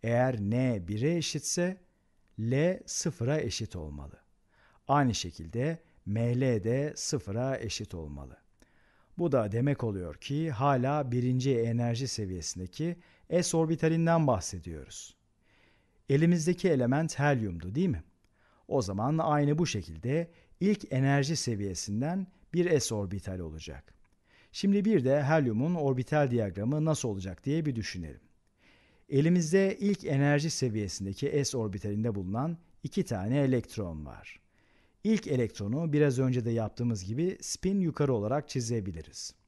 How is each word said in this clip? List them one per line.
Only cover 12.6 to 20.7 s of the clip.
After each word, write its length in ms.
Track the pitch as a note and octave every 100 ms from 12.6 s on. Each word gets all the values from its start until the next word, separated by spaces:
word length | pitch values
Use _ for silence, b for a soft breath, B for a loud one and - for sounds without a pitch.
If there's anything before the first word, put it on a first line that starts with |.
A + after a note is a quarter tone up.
| F#2 - D#3+ E3+ b b b E3+
S 140 | F3 E3
orbitalinden 680 | D#3+ E3 D#3+ E3 E3 E3 D3+
bahsediyoruz. 920 | A2 - F#2 E2 D#2+ C2 - - - _ _ b b b b b b _
Elimizdeki 600 | C#3 E3 F3 D#3+ F3+ F#3+
element 500 | C#3+ A#2+ C3+ D#3+ -
helyumdu, 560 | C#3+ C#3 G#2+ E2+ F2
değil 140 | A2+ F#3
mi? 160 | G2 - _ _ b b b b
O 140 | C#3+
zaman 360 | G2+ G2 A#2 D#3+
aynı 400 | - D3 C#3+ D3+
bu 80 | F3
şekilde 640 | G#2+ F2 D#2+ A#2 D3 E3 b b -
ilk 320 | F#3